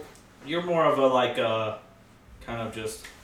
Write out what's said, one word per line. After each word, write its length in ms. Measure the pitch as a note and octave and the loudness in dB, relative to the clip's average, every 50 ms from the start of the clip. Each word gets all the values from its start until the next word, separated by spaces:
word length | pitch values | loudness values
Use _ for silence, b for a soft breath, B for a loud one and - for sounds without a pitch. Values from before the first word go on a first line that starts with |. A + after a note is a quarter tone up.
| - - - - - - - - C3 | -8 -16 -20 -20 -20 -20 -20 -18 -10
you're 160 | C#3 D#3+ F3 F3 | -6 -4 -4 -2
more 220 | F3+ E3+ E3 D#3 | 0 2 4 4
of 140 | C#3+ C3+ C3+ | 4 4 6
a, 60 | C#3 | 4
like, 300 | C3 B2+ - B2 - - - | 4 4 4 2 2 0 0
uh, 380 | A#2+ A2+ A2 A2 A2 G#2+ - - - - - - - - - - - - - - - | 0 0 0 0 -2 -4 -6 -8 -14 -20 -20 -20 -20 -20 -20 -20 -20 -20 -20 -18 -14
kind 160 | - A#2 A#2 A2+ | -12 -10 -8 -8
of 100 | G#2+ G#2+ | -8 -8
just, 320 | A2 A2 G#2+ - - - - - - | -8 -8 -8 -10 -10 -16 -18 -20 -20